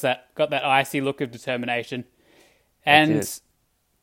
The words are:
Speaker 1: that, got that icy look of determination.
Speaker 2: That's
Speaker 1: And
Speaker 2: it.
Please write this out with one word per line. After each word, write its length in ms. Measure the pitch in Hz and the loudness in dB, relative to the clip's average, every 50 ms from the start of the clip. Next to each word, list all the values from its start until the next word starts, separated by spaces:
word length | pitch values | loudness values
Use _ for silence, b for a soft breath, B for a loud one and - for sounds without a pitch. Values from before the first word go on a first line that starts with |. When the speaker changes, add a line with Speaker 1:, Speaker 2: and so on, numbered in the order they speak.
| - | -4
Speaker 1:
that, 320 | 131 123 - - _ _ | -4 -4 -4 -8 _ _
got 160 | - 151 151 | -4 -2 -2
that 140 | 147 135 131 | -2 -2 -2
icy 360 | 143 135 139 135 - - 143 | 0 2 0 0 0 -4 -4
look 200 | 135 135 139 - 147 | -4 -4 -4 -6 -8
of 80 | 120 | -8
determination. 720 | 120 113 - 135 123 123 120 123 120 120 113 - 131 123 123 - b b b b b b b b b b b b b _ _ | -10 -10 -8 -6 -6 -6 -4 -6 -6 -6 -6 -8 -10 -12 -12 -14 b b b b b b b b b b b b b _ _
Speaker 2:
That's 240 | 147 147 156 151 156 | 6 6 6 6 6
Speaker 1:
And 80 | 156 151 | 2 0
Speaker 2:
it. 200 | 98 - - - - _ _ _ _ _ _ _ _ _ _ _ | -2 -4 -8 -14 -18 _ _ _ _ _ _ _ _ _ _ _